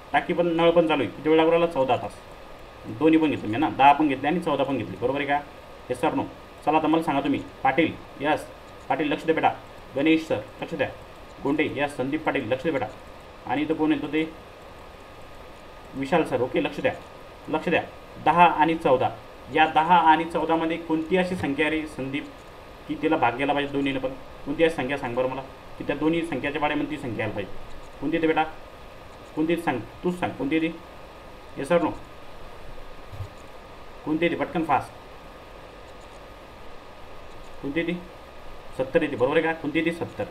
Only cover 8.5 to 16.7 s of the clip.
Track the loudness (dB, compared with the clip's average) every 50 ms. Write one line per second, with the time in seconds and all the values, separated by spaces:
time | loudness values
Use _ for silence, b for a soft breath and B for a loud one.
8.5 | -14 -18 -18 -18 -18 -18 -4 -2 0 0 2 0 0 0 2 2 2 4 4 2
9.5 | 2 0 -6 -16 -18 -18 -18 -8 -2 2 6 6 6 6 4 2 -2 -2 -2 -6
10.5 | -10 -10 -8 -6 -2 -2 -2 -2 -2 -8 -16 -18 -18 -18 -18 -18 -16 -4 -2 0
11.5 | 2 2 2 0 2 0 -2 -2 0 -2 -2 -2 -2 0 0 0 0 0 0 0
12.5 | -2 0 0 0 0 0 -2 -4 -6 -12 -16 -16 -18 -18 -18 -18 -18 -14 -6 -2
13.5 | -2 0 0 0 0 2 4 2 2 2 0 0 0 0 0 0 -4 -12 -16 -18
14.5 | -18 -18 -18 -18 -18 -18 -18 -18 -18 -18 -18 -18 -18 -18 -16 -16 -16 -16 -16 -18
15.5 | -18 -18 -18 -18 -18 -18 -16 -12 -6 -6 -2 2 4 2 4 2 2 0 0 2
16.5 | 2 0 0 0